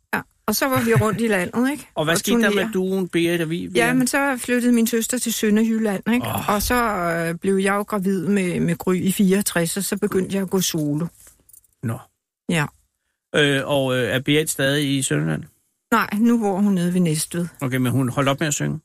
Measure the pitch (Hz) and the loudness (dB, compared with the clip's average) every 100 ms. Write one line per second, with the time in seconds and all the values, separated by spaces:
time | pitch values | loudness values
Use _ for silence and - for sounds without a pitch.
0 | _ - - _ - 214 277 262 233 226 | _ -8 -8 _ -6 -2 0 0 2 2
1 | 214 208 226 196 180 233 254 294 - - | 2 0 0 0 0 0 0 -2 -8 -4
2 | 151 170 - 233 214 202 190 190 185 190 | 0 0 2 2 2 2 0 -2 0 -2
3 | 180 170 170 170 160 170 185 196 233 254 | -2 0 0 0 -2 -4 -2 0 2 2
4 | 254 294 285 254 - 247 240 240 226 226 | 2 0 0 -2 -2 0 4 4 2 0
5 | 226 254 240 214 220 208 226 220 220 185 | -2 -4 -4 0 2 4 4 2 0 -2
6 | 214 240 233 - - 202 - 247 233 202 | 0 0 0 -2 0 0 0 0 0 0
7 | 170 165 165 170 196 196 196 202 208 214 | -2 -2 -4 -4 -2 0 2 0 -2 -2
8 | 185 190 175 202 180 160 160 165 - 185 | 0 0 0 0 0 0 -2 -2 0 0
9 | 190 185 190 190 196 170 165 - 185 202 | 0 2 4 2 0 -2 -2 -2 -4 -4
10 | 208 196 190 196 190 190 175 165 147 147 | -2 -2 -2 -4 -2 -2 0 -2 -2 -2
11 | 170 - - _ _ - _ _ 117 107 | -4 -10 -20 _ _ -20 _ _ -8 -8
12 | - _ _ _ - 180 143 - _ _ | -12 _ _ _ -4 -2 -2 -8 _ _
13 | _ _ _ - 147 139 - 143 135 127 | _ _ _ 0 2 2 0 0 0 0
14 | 117 127 135 147 156 - 135 143 139 139 | 0 -2 0 0 0 -2 0 0 0 0
15 | 135 147 160 151 - _ _ _ - 226 | 0 -2 -2 -4 -8 _ _ _ -2 0
16 | 190 208 233 233 208 190 208 190 175 180 | 0 2 2 2 2 2 2 2 2 2
17 | 175 156 - 170 175 - 135 131 127 120 | 2 0 -4 -6 -6 -6 -4 0 0 0
18 | 123 131 139 139 156 - 147 151 | 0 0 0 0 -2 -2 -4 -6